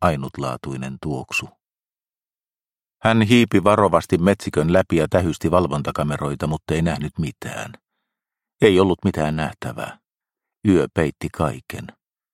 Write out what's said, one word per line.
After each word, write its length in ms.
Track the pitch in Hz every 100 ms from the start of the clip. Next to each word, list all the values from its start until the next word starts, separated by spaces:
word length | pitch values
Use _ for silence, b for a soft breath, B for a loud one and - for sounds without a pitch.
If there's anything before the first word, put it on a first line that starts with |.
ainutlaatuinen 960 | 90 73 67 - 71 62 - 65 67 65
tuoksu. 480 | 78 65 - - 113 _ _ _ _ _ _ _ _ _ _ _ _ _ _ _
Hän 180 | 113 113
hiipi 420 | 104 120 117 98
varovasti 540 | 92 107 101 82 - 87
metsikön 560 | 90 98 - - 78
läpi 220 | 92 92 82
ja 120 | 76
tähysti 440 | 92 90 73 80
valvontakameroita, 960 | 82 76 73 69 - 73 71 71 69 73
mutta 260 | 76 -
ei 80 | 78
nähnyt 380 | 82 71 76 -
mitään. 540 | 73 - - - - - _ _ _ _ _ _ _ _
Ei 180 | 113 92
ollut 200 | 98 85 101
mitään 300 | - 76 80
nähtävää. 640 | 69 - 62 58 - - _ _ _ _ _ _ 107
Yö 200 | 87 67
peitti 360 | - 76 - 78
kaiken. 580 | - 78 62 - - - - _ _ _